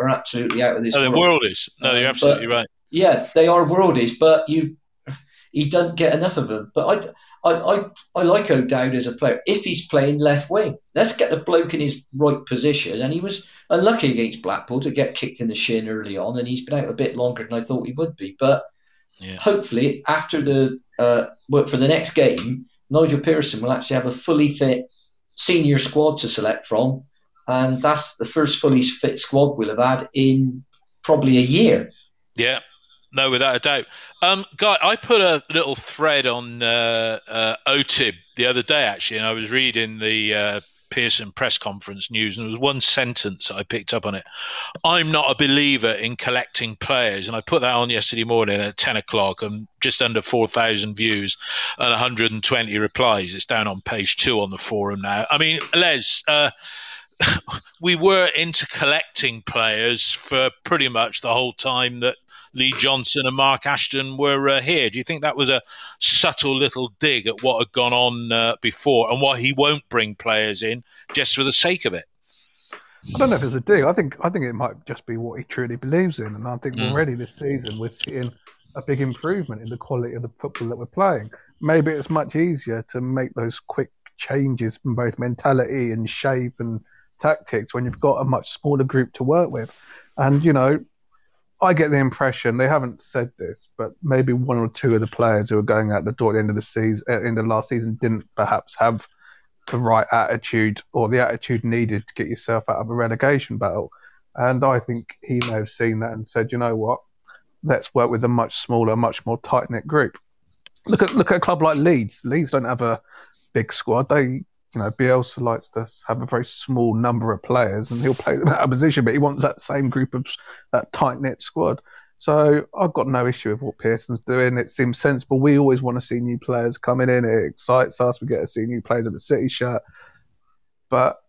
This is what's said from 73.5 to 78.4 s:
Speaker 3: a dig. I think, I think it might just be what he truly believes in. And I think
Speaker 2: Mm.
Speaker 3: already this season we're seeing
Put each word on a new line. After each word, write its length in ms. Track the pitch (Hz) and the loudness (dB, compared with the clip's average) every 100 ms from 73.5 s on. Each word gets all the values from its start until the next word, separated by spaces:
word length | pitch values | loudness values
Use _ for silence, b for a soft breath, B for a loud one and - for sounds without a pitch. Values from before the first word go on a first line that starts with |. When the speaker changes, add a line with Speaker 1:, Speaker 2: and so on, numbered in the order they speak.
Speaker 3:
a 60 | 127 | -2
dig. 240 | 120 202 | 2 4
I 80 | 139 | 4
think, 240 | 180 151 - | 2 -2 -2
I 60 | 170 | -4
think 140 | 185 | -2
it 80 | 127 | -4
might 320 | 113 120 - - | -4 -6 -6 -14
just 200 | 117 - | -12 -10
be 100 | 113 | -8
what 220 | 117 113 | -8 -10
he 60 | |
truly 320 | 120 - 120 120 | -12 -8 -6 -6
believes 420 | 131 165 185 147 | -2 0 0 -2
in. 160 | 107 | -8
And 120 | 107 120 | -10 -10
I 100 | 123 | -8
think 180 | 139 117 | -8 -4
Speaker 2:
Mm. 140 | 110 | -2
Speaker 3:
already 240 | 143 156 | 0 0
this 200 | 120 120 | -2 -8
season 440 | - 143 139 120 110 | -8 -6 -6 -6 -10
we're 100 | 113 | -10
seeing 420 | - - 131 123 - | -8 -8 -6 -8 -10